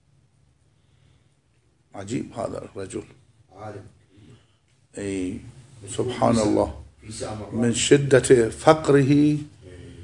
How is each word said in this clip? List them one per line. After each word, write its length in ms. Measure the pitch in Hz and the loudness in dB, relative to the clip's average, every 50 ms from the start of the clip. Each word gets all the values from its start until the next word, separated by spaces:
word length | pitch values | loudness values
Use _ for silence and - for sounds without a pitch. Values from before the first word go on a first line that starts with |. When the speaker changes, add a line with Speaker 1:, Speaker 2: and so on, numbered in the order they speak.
| _ _ _ _ _ _ _ _ _ _ _ _ _ _ _ _ _ _ _ _ _ _ _ _ _ _ _ _ _ _ _ _ _ _ _ _ _ _ - | _ _ _ _ _ _ _ _ _ _ _ _ _ _ _ _ _ _ _ _ _ _ _ _ _ _ _ _ _ _ _ _ _ _ _ _ _ _ -16
Speaker 1:
عجيب 380 | 104 98 101 117 143 - - - | -14 -10 -8 -6 -8 -8 -8 -8
هذا 240 | - 98 92 95 92 | -8 -8 -8 -8 -10
الرجل، 460 | 90 - - 101 98 92 - 107 - - - - _ _ _ _ _ _ - | -12 -14 -12 -12 -12 -10 -10 -12 -12 -14 -18 -20 _ _ _ _ _ _ -20
Speaker 2:
عالم. 300 | 98 107 107 98 98 101 - - _ _ _ _ - - - - - _ _ _ _ _ _ _ _ _ _ - - | -18 -16 -16 -14 -16 -18 -20 -20 _ _ _ _ -20 -20 -20 -20 -20 _ _ _ _ _ _ _ _ _ _ -14 -10
Speaker 1:
أي 420 | 101 98 98 95 92 90 104 117 - - - - - - - - - - | -8 -6 -6 -6 -6 -6 -8 -8 -12 -16 -20 -20 -20 -20 -20 -20 -18 -10
سبحان 500 | - - 123 127 - - 123 120 117 113 | -6 -6 -4 -4 -2 0 0 2 2 2
الله، 440 | 107 104 104 104 101 - - - - - _ _ | 2 2 2 2 0 -2 -4 -8 -16 -20 _ _
Speaker 2:
في 100 | - 107 | -20 -16
سامراء. 440 | 107 - - - 110 107 107 - - | -14 -12 -10 -10 -10 -10 -12 -8 -4
Speaker 1:
من 180 | 113 117 117 113 | -2 0 0 0
شدة 760 | 117 - - - 143 139 135 135 127 120 - 135 120 113 110 | 0 2 4 4 4 4 4 4 4 6 6 6 6 4 2
فقره 880 | - - - 156 160 156 - - 139 143 135 127 147 143 147 151 151 147 - - - - - - - - - - - - | -2 2 4 4 4 6 4 4 4 4 4 4 4 4 4 4 2 0 -4 -10 -16 -20 -20 -20 -20 -20 -20 -20 -20 -20